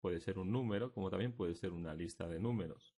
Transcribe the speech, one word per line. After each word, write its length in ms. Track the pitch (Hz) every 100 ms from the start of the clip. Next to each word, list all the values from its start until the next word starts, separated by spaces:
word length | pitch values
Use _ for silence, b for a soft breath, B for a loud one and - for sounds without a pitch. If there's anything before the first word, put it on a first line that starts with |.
Puede 180 | 95 87
ser 200 | 90 95
un 120 | 92
número, 400 | 117 123 101 123
como 180 | 123 95
también 220 | 95 117
puede 240 | 120 90 85
ser 160 | 95
una 220 | 87 82
lista 340 | 78 85 - 85
de 100 | 82
números. 600 | 110 120 85 - - _